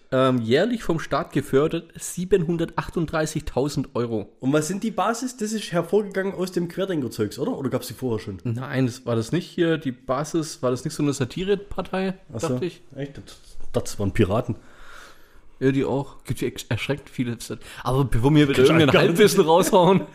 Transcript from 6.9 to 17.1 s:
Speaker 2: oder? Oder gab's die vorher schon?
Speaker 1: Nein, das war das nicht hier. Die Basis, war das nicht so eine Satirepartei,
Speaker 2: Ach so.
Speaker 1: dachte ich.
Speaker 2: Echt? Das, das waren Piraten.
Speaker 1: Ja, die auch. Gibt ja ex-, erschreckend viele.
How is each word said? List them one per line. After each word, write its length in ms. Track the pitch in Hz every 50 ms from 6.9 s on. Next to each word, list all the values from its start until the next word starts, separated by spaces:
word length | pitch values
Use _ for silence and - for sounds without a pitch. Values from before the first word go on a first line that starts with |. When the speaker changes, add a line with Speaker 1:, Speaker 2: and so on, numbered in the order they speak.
| 180 151 127 113 - - 107 101 - -
Speaker 2:
oder? 180 | 147 233 247
Oder 120 | - 139 123
gab's 180 | 127 123 -
die 60 | - 113
vorher 260 | - 131 127 113 107
schon? 200 | - 104 98 95 -
Speaker 1:
Nein, 420 | 123 113 123 131 135 139 127 131
das 200 | 120 113 - -
war 100 | 120 117
das 160 | 113 110 -
nicht 160 | 151 - -
hier. 300 | - - 185 170 165 165
Die 140 | 156 - 135
Basis, 680 | 123 - - - 127 131 151 - - 170 151 151 - - -
war 80 | 123
das 140 | 127 123 -
nicht 80 | 156 -
so 100 | - 151
eine 100 | 143 139
Satirepartei, 1000 | - 131 117 - 170 185 190 202 196 202 - - - 180 - - 190 190 190 185 - - - -
Speaker 2:
Ach 60 | 113
so. 100 | - 160
Speaker 1:
dachte 160 | 127 123 185
ich. 160 | 170 - - - - -
Speaker 2:
Echt? 220 | 135 143 143 -
Das, 400 | - - - - - - - - - - - -
das 260 | 120 - - - -
waren 140 | 101 98 -
Piraten. 420 | - 104 90 98 117 - - 110 - - - - - - - - - - - - - - - - - - - - -
Speaker 1:
Ja, 120 | 131 135
die 140 | 135 139 127
auch. 380 | - - 139 139 - - - -
Gibt 160 | - - -
ja 60 | - -
ex-, 180 | - - - -
erschreckend 400 | 120 104 - - 143 147 -
viele. 260 | -